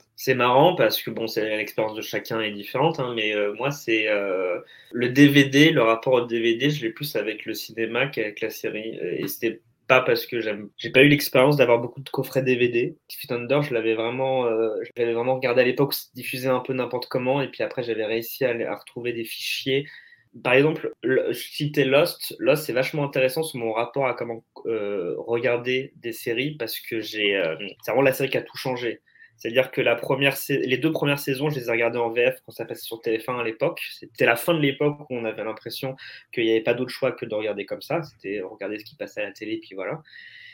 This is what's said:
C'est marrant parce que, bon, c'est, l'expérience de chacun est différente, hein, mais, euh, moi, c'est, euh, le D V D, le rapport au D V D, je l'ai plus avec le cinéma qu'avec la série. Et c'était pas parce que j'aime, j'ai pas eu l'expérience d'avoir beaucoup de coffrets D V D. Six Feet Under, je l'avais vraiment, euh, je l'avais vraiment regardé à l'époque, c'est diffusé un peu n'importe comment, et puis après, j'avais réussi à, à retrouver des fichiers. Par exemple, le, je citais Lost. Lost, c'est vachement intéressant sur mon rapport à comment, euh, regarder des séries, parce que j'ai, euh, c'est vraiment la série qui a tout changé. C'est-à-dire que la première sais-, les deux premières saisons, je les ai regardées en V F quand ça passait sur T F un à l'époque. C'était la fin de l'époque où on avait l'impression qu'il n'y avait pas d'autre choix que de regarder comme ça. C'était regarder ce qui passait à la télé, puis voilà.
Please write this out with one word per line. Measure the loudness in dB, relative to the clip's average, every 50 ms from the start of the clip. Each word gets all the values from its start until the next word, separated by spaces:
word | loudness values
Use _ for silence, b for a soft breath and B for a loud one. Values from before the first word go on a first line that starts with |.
| _ _ _
C'est | -6 -2 0 2
marrant | 2 4 6 6 8 6 6 6
parce | 4 2 2 2 0
que, | -4 -6
bon, | -6 -6 -6 -4
c'est, | -2 -2 -2 -2 -2
l'expérience | -4 -4 -4 -4 -2 -2 -2 -4
de | -8
chacun | -8 -6 -6 -6 -6 -4 -4 -4
est | -4 -4
différente, | -6 -8 -8 -6 0 2 2 2 2 0
hein, | -4 -4 -2
mais, | -2 -2 0
euh, | 0 0 0 0 -2
moi, | -2 -4 -4
c'est, | -4 -4 -2 0 2 2 2 2
euh, | 0 0 0 0 0 0 0 0 -2 -4 -6 B B B B B
le | B -2 -2 2
D | 6 8 8 10
V | 10 8 6
D, | 6 6 6 6 6
le | 6 6
rapport | 4 4 4 2 2 2 2
au | 2
D | 2 2 0 0
V | 2 2 2
D, | 2 0 0
je | 0 0
l'ai | -4 -6
plus | -6 -6 -6 -4 -4
avec | -4 -4 -4 -6 -6 -8
le | -10 -8
cinéma | -8 -10 -10 -6 -4 -4 -2 0 -2 -2 -2
qu'avec | -2 -4 -4 -4 -6 -6
la | -6 -8
série. | -6 -6 -8 -6 -6 -6 -8 -8 -8 -6
Et | -6 -4 -4 -4 -4 -6
c'était | -4 -4 -4 -4 -4 -6 _ _ _ _ _
pas | 4 4 4
parce | 4 2 0 0 -2
que | -4 -6 -4
j'aime, | -4 -4 -6 -6 -10 -14 _
j'ai | -10 -6 2
pas | 6 8
eu | 8 8
l'expérience | 8 4 2 2 4 6 6 6 6
d'avoir | 6 6 6 4 4
beaucoup | 2 -2 -8 -12
de | -12 -8
coffrets | -4 -4 -4 -2 -2 0
D | 2 2 2
V | 4 2 2
D. | 2 0 -2 -2 -4 -8 _ -16
Six | -14 -12
Feet | -8 -6
Under, | -6 -4 -2 0 0 2
je | 2 0
l'avais | 0 0 0 0 0
vraiment, | 0 0 -2 -2 -2 -2 0 0 0 0
euh, | 2 2 2 0 0 -2 -4
je | -6 -8 -4 -2
l'avais | -2 0 0
vraiment | 0 0 0 0
regardé | 0 0 2 4 4
à | 4
l'époque, | 4 4 2 0 0 0
c'est | -4 -10 -12 -14
diffusé | -12 -10 -8 -6 -2 0
un | 0 0 0
peu | 0 -2 -2
n'importe | -2 -2 -2 -4 -6 -4
comment, | -2 -4 -2 0 0 0 0
et | 0 -4
puis | -4 -4
après, | -6 -4 -4 -4
j'avais | -4 -4 -2 -2 -2
réussi | -2 -2 -2 -4 -6 -4 -2 0
à, | 0
à | 0 0 -2 -4 -6
retrouver | -8 -10 -14 -12 -8 -6 -4 -4
des | -4 -6
fichiers. | -8 -8 -8 -6 -6 -6 -4 -2 0 0 0 -2 B B B B B B B B B B -4 0
Par | 4
exemple, | 6 6 6 4 2 -2 -6 -8 -8 -4
le, | 0 0 2 2 2 0
je | -2 -4
citais | -6 -8 -6 -4 -4 -2 0 0 2
Lost. | 4 4 4 4 2 0 -6 -10 -12 -8 -2
Lost, | 2 2 2 2 2
c'est | 0 0
vachement | 0 0 0 -2 -2
intéressant | -2 -2 0 2 2 2 2 0
sur | -4 -4 -4 -4
mon | -4 -2
rapport | -2 -2 -2 -2 -2 -2 0
à | 0
comment, | -2 -2 -6 -6 -8 -10 -12 _ -18 -10 -6
euh, | -4 -4 -2 -2 -2 -4 -4 -4 -4 -4
regarder | -6 -4 -2 -2 0 2 2 0 0 0 0 -2 -2 -2 -6 -10
des | -12 -10 -10
séries, | -10 -6 -4 -4 -2 -2 -2 -4 -4 -6
parce | -6 -6 -8 -10
que | -8 -8 -6 -6
j'ai, | -6 -6 -4 -2 0 0 2
euh, | 2 0 0 -2 -4 -8 -12 -14 _
c'est | -4 0
vraiment | 2 4
la | 4 4
série | 4 2 0 -2
qui | -2
a | -2
tout | -4 -6 -10 -8
changé. | -6 -4 -4 -4 -4 -6 -6 -8 _ b b b b b b b
C'est-à-dire | -8 -2 2 2 2 2
que | 2 0
la | 2 2 2
première | 2 0 -2 0 2 2 2 0
sais-, | 0 -2 -2 -2 0
les | 0 0 0 0
deux | 0 0
premières | 0 0 0 0 0 0
saisons, | -2 -2 -2 -2 -2 -2
je | -2 -4
les | -2 -2
ai |
regardées | 0 2 2 0 0 0
en | -2 0
V | 2 2 2 2
F | 2 0 _
quand | -16
ça | -12 -12 -10
passait | -10 -12 -12
sur | -12 -12 -10 -6
T | -2 -2 -2 0
F | -2 -4
un | -4 -4
à | -4
l'époque. | -4 -4 -2 -2 -2 -2 -4 -10 -12
C'était | -12 -16 -18 -8 _ 2 4
la | 4 4
fin | 4 2 2
de | 2 2
l'époque | 2 2 2 2 0 0 0 -2
où | -6 -8 -6
on | -4 -4
avait | -4 -4 -4 -6
l'impression | -6 -8 -8 -10 -12 -10 -8 -8 -8 -8 B B B B B B B
qu'il | -2 2
n'y | 4 4
avait | 4 4
pas | 4 2 2
d'autre | 2 0 -6
choix | -4 -2 -2 -2
que | -2 -4 -6
de | -6 -4
regarder | -4 -2 -4 -4 -4 -6
comme | -8 -8 -10
ça. | -6 -4 -4 -4
C'était | -4 -8 -14 _ -8 -6 -6 -6
regarder | -6 -8 -10 -10 -8 -8 -8 -8
ce | -12
qui | -14 -14
passait | -12 -12 -10 -8 -8
à | -8
la | -8
télé, | -10 -10 -10 -8 -8 -8
puis | -8 -10 -10
voilà. | -8 -6 -6 -6 -8 -10 B B B B B B B B B